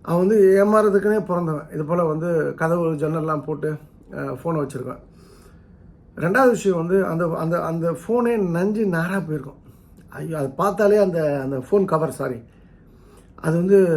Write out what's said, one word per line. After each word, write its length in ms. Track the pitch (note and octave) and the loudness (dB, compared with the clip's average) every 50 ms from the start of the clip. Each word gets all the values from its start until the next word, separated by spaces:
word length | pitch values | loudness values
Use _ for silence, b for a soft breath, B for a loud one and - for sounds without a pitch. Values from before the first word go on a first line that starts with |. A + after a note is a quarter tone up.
அவன் 260 | - - E3+ F3 F#3 | -2 0 0 2 2
வந்து 380 | G3 A3+ G#3+ G3 F#3+ F#3+ G3 G3+ | 4 4 6 6 6 6 4 4
ஏமாறதுக்குன்னே 600 | G#3 G#3+ G#3+ G#3+ G#3 F#3+ G3+ F#3+ G#3 G#3+ G#3+ F#3 | 4 4 4 4 4 2 2 2 2 0 0 0
பிறந்தவன். 400 | - F3+ F3+ E3+ D#3+ D#3 C#3+ - - - | -2 -4 -2 -2 -4 -6 -6 -8 -8 -8
இது 120 | D3 D#3 | -8 -4
போல 180 | D3 F3 F3+ E3+ | -2 -2 0 0
வந்து 500 | D#3 D3+ D#3 E3 F3 E3+ D#3 D3 - - | 0 -2 -2 -2 0 0 0 0 -2 -4
கதவு 400 | - D#3+ E3 E3+ F3 E3+ D#3+ D#3+ | -2 0 0 0 0 0 -2 -2
ஜன்னல்லாம் 500 | D3 D#3 D#3 D#3+ D#3+ D#3 D#3+ D#3 D3 C#3 | -2 -2 -2 -2 -4 -2 -2 -4 -4 -4
போட்டு, 320 | D3 D#3 C#3+ D3+ D#3 D3+ D3+ - - - - - - | -6 -8 -6 -4 -6 -6 -8 -12 -20 -20 -20 -20 -16
அஹ், 260 | - - C#3 C3+ C3 B2+ - | -12 -10 -8 -8 -8 -6 -4
ஃபோனை 240 | E3+ E3 D#3 C#3+ | -4 -2 -2 -4
வச்சிருக்கான். 320 | C3+ - B2+ B2 B2+ - - - B B B B B B B B B B B B B B B B B - - - - - | -4 -6 -10 -10 -10 -12 -14 -18 B B B B B B B B B B B B B B B B B -20 -20 -20 -20 -10
ரெண்டாவது 340 | - D3 E3+ G3+ B3+ C4+ B3 | -4 -2 0 2 4 4 4
விஷயம் 280 | A#3 - - G3 F3+ | 4 2 0 0 0
வந்து 280 | E3+ E3 F3 F#3+ G3 F#3 | 0 0 0 0 0 0
அந்த, 300 | - E3 E3 F3 D#3+ D#3+ | 0 -2 -2 -2 -2 -2
அந்த, 280 | - D#3+ E3 F3 E3+ D#3 | -4 -2 -2 -2 -2 -2
அந்த 260 | D#3+ E3 E3+ E3 E3+ | -4 -4 -2 -2 -4
ஃபோனே 460 | E3 E3 - - A3+ A#3+ A#3+ A#3 A#3+ | -4 -4 -4 -2 0 0 0 0 0
நஞ்சு 480 | A3 G3 F3 E3 E3+ F#3 G#3 G#3 A3 A3 | 0 -2 -2 0 0 0 0 0 0 -2
நாரா 400 | G3 E3+ E3 E3 F3 F#3+ G3 D#3+ | 0 0 -2 -2 -2 -4 -6 -4
போயிருக்கும். 320 | D#3 D#3 C#3 C3 C#3+ - - - - - - - - - - - - | -4 -6 -8 -8 -12 -16 -20 -20 -20 -20 -20 -20 -20 -20 -20 -20 -18
ஐயோ, 280 | - - D#3 E3 D#3+ | -14 -12 -10 -8 -6
அதை 120 | D3+ C#3 C3+ | -4 -6 -6
பார்த்தாலே 480 | - - F3+ G#3 F#3+ F#3+ G#3+ G3+ G#3 | -4 -2 -2 -2 2 2 4 4 6
அந்த, 440 | G#3+ G3+ F#3 E3+ E3 D#3 D3 C#3+ C#3 | 6 4 2 2 0 0 0 0 -2
அந்த 160 | C3 C3+ C#3 | -2 -4 -4
ஃபோன் 280 | C3 B2 - G3+ G3+ F#3+ | -6 -2 0 2 2 2
கவர், 260 | - E3 D#3 D#3 C#3 | 2 2 0 0 -2
சாரி, 300 | B2+ - C3+ C3 B2 A2+ - b b b b b b b b b b b b b b b b b b | -4 -6 -6 -6 -6 -8 -12 b b b b b b b b b b b b b b b b b b
அது 220 | - - D#3+ D#3+ | -6 -4 -2 0
வந்து 300 | E3+ F3 F#3+ G3+ G3 F#3+ F3 D#3+ | 0 2 4 6 6 6 4 2